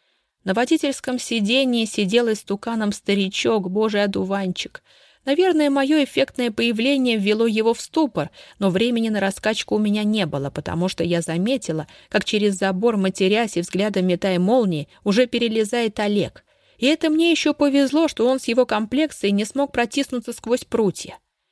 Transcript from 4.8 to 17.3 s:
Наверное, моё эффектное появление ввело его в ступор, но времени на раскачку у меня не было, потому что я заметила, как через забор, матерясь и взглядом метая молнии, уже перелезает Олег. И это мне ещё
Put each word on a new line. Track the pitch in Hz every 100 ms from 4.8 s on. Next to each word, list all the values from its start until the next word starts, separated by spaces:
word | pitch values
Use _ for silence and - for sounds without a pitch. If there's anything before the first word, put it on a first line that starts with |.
| _ _ _ _ 269
Наверное, | 294 370 311 294
моё | 277 277 311
эффектное | 269 - 269 - 240
появление | 214 233 220 247 277 254 220
ввело | 196 214 226
его | 220 220
в | 233
ступор, | - 320 294 170 147 - - -
но | 196
времени | 185 233 233 226
на | 214
раскачку | 196 - 214 226 - 214
у |
меня | 214 208
не | 208 214 160
было, | 143 139
потому | - - 165 185
что | -
я | 170 170
заметила, | 165 170 208 269 - 160 147 - -
как | -
через | - 214 208 190
забор, | 190 185 233 208
матерясь | 190 - 190 214 226 170
и |
взглядом | 175 185 208 196 185
метая | 180 196 180
молнии, | 185 254 202 156 143 _
уже | 208 202 247
перелезает | 240 233 220 208 240 226 214
Олег. | 208 208 156 - _ _ _ -
И | 254
это | 311 320
мне | 311
ещё | 339